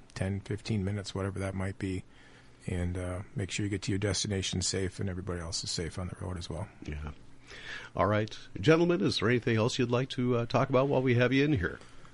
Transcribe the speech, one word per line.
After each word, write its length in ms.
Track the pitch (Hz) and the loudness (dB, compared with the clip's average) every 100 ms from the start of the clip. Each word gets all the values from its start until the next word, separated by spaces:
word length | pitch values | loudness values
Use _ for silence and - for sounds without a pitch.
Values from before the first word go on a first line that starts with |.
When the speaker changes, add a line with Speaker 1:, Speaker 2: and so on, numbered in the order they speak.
| - | -16
Speaker 1:
ten, 260 | - 95 98 | -4 -2 -2
fifteen 440 | - 101 - 110 | -4 -6 -2 -2
minutes, 300 | 95 104 98 | 0 -4 -6
whatever 240 | 98 98 95 | -4 -4 -2
that 160 | 98 | -4
might 240 | 95 95 95 | -2 -4 -4
be. 260 | 98 92 - - - - - - - | -4 -4 -6 -16 -20 -20 -20 -14 -6
And, 320 | 92 87 90 | -2 -2 -2
uh, 200 | 90 92 95 | -4 -6 -6
make 160 | - 95 | -6 -4
sure 140 | - | -2
you 60 | 104 | -2
get 100 | 98 | -2
to 100 | - | -2
your 60 | 98 | 0
destination 640 | 104 95 101 98 92 92 | 0 0 0 -2 0 -2
safe 400 | 90 98 92 - | 0 -2 -2 -4
and 80 | 98 | -4
everybody 320 | 90 92 87 | -4 -6 -6
else 240 | 82 - | -6 -6
is 60 | - | -4
safe 280 | - 85 - | -4 -4 -6
on 100 | 90 | -8
the 80 | 87 | -6
road 120 | 92 90 | -6 -6
as 140 | 90 | -6
well. 180 | 80 107 - | -6 -8 -10
Speaker 2:
Yeah. 120 | - 76 76 - - - - - - - - - | -10 -8 -8 -10 -16 -18 -18 -14 -12 -12 -8 2
All 80 | |
right. 320 | 92 104 110 - - - | 4 4 2 -4 -12 0
Gentlemen, 400 | 95 165 175 175 | 6 6 6 4
is 200 | 190 - | 2 2
there 100 | 110 | 2
anything 260 | 123 120 110 | 2 4 2
else 220 | 110 - | 2 2
you'd 120 | 120 | 2
like 200 | 123 131 | 2 0
to, 260 | - 123 120 | 0 2 2
uh, 80 | |
talk 240 | 117 127 131 | 2 2 4
about 180 | 127 139 | 4 4
while 140 | 135 | 4
we 140 | 131 | 4
have 180 | 120 123 | 6 6
you 140 | 135 147 | 6 4
in 80 | |
here? 240 | 131 87 64 - - - | 4 0 -4 -12 -18 -18